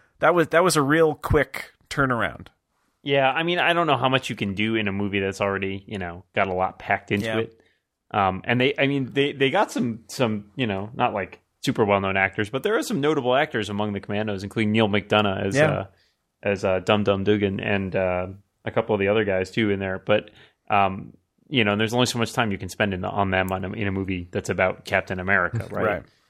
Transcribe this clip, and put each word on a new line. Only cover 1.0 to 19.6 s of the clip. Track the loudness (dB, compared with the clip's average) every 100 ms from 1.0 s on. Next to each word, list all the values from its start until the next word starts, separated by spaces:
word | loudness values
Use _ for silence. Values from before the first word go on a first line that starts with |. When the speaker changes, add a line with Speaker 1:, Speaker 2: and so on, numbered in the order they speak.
| 4 0
Speaker 1:
quick | 0 2 2 -6 -16 _ -10
turnaround. | -2 0 0 -2 -6 -18 _ _ _ _ _
Speaker 2:
Yeah, | 0 2 4
I | 2
mean, | -2 0
I | 2
don't | 2 2
know | 2
how | 2
much | 0 -2
you | -4
can | -4
do | -2 0 0
in | 0
a |
movie | -2 -2 0
that's | -2 -2
already, | -2 -2 -4 -6 -10
you | -8
know, | -8 -12 -8 -2
got | 0
a |
lot | 0 -2 -4
packed | -2 -2 0
into | -2 0
Speaker 1:
Yeah. | -4
Speaker 2:
it. | -4 _ _ _ _ _ -4
Um, | 0 0 0
and | -2 2
they, | 2 2
I | 0
mean, | 0 -2
they, | 0 0
they | 0 0
got | 2 0
some, | -2 -4 -6 -10
some, | -2 -2 -2 -8 -6
you | -4
know, | -4 -6 -2
not, | -2
like, | -2 -6 -12 _ _
super | -4 0 2
well-known | 2 2 2
actors, | 0 0 -4
but | -4
there | -2 -2
are |
some | -2 -2
notable | 0 0 2 2
actors | 0 -2 -4
among | -4 -4
the | -4
Commandos, | -4 -4 -4 -6
including | -6 -2 2
Neil | 4 4
McDonough | 2 2 2 2 0 0
as, | 2
Speaker 1:
Yeah. | 2
Speaker 2:
uh, | 0 -6 _ _ _ _ _
as, | -2 0 0
uh, | 0
Dum | 2 2
Dum | 4 2
Dugan | 2 2 2 -2
and, | -2 -2 -2 -2
uh, | 0 -2 -4 -10 _ _ -4
a |
couple | -2 0 0
of |
the | 2
other | 2 2
guys, | 0 -2
too, | 0